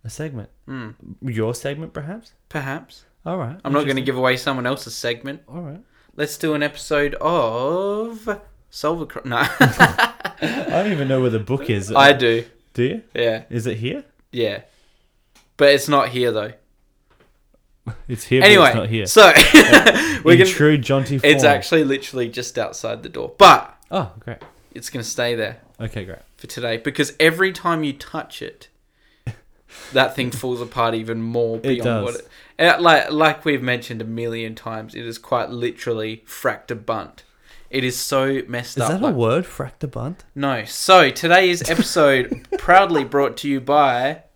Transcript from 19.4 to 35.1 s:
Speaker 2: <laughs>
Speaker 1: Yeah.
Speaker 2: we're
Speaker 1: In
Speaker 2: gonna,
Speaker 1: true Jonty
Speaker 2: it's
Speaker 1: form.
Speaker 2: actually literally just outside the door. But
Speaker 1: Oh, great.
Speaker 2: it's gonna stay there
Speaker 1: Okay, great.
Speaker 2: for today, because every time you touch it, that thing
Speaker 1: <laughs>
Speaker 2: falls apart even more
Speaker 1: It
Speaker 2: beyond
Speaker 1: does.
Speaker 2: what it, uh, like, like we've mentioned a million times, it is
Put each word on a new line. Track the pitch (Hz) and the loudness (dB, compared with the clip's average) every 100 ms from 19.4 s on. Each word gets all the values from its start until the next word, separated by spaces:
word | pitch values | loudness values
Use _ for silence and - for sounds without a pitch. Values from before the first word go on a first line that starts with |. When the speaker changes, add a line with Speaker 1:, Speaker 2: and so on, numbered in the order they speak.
Speaker 2:
<laughs> | - | 8
Speaker 1:
Yeah. | 320 - 285 233 240 320 294 | 8 10 8 6 2 -2 0
Speaker 2:
we're | 160 | 4
Speaker 1:
In | 175 | 6
Speaker 2:
gonna, | 185 | 6
Speaker 1:
true | 185 151 151 | 4 2 2
Jonty | 120 135 131 139 | 0 -2 0 2
Speaker 2:
it's | 147 147 | 4 6
Speaker 1:
form. | 147 | 4
Speaker 2:
actually | 139 - 165 | 2 2 0
literally | 143 135 - 131 120 | 2 -2 -6 -6 -6
just | 120 120 - | -6 -8 -6
outside | 107 - 113 110 | -6 -8 -10 -10
the | - | -12
door. | - 113 - | -10 -12 8
But | 190 143 - _ _ | 8 8 2 _ _
Speaker 1:
Oh, | 196 117 - | -6 -6 -12
great. | - - - _ _ | -18 -18 -20 _ _
Speaker 2:
it's | - - | -18 -12
gonna | 127 | -10
stay | 113 - 120 | -8 -4 -4
there | 120 104 120 _ _ | -2 -6 -8 _ _
Speaker 1:
Okay, | 113 110 92 | -10 -10 -14
great. | 87 _ _ | -16 _ _
Speaker 2:
for | - | -16
today, | - 120 113 | -8 -6 -6
because | 139 - 143 - | -6 -4 -4 0
every | 160 165 190 | 0 0 -4
time | 180 180 165 | -2 -4 -4
you | 151 | -4
touch | 135 - 160 - - | -8 -12 -12 -12 -16
it, | - - _ _ _ _ _ _ - - _ _ _ - - | -18 -18 _ _ _ _ _ _ -16 -16 _ _ _ -20 -6
that | 131 131 - | -2 -2 -2
thing | 123 | -8
Speaker 1:
<laughs> | |
Speaker 2:
falls | 120 131 123 | -6 -8 -8
apart | 117 127 117 | -10 -4 -4
even | 113 113 113 | -4 -8 -8
more | 113 120 117 113 | -6 -4 -4 -4
Speaker 1:
It | |
Speaker 2:
beyond | 135 123 | -4 -4
Speaker 1:
does. | 120 113 | -2 -4
Speaker 2:
what | 104 117 - - _ - | -4 -8 -16 -20 _ 0
it, | |
uh, | 165 156 | 2 4
like, | 170 151 - | 4 4 2
like | 151 156 151 | 0 0 0
we've | 160 139 | -4 -4
mentioned | 127 123 - 117 | -4 -6 -8 -12
a | 110 | -10
million | 113 117 113 113 | -8 -8 -8 -10
times, | 110 - 110 110 | -12 -12 -14 -14
it | - | -14
is | 117 | -14